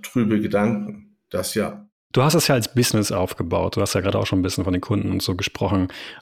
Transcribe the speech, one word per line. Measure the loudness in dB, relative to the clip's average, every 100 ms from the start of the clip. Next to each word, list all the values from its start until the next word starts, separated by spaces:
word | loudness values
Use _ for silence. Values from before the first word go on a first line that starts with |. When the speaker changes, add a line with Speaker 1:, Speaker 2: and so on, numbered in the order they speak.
Speaker 1:
trübe | -4 0 2 2
Gedanken. | 0 0 2 0 -4 -12 -18 _ _
Das | -6 -4
ja. | -2 -4 -6 -20 _ _
Speaker 2:
Du | 2
hast | 4
es | 4 4
ja | 2
als | 2
Business | 0 2 2 0
aufgebaut. | 0 -2 -4 -2 0 0 0
Du |
hast | 0
ja | 0
gerade | 0 0
auch | 0
schon | 0
ein |
bisschen | 0 0
von | -2
den | -2
Kunden | 0 -2 0
und | -2
so | -2 -2
gesprochen. | -4 -2 0 2 0 -4 -16 -10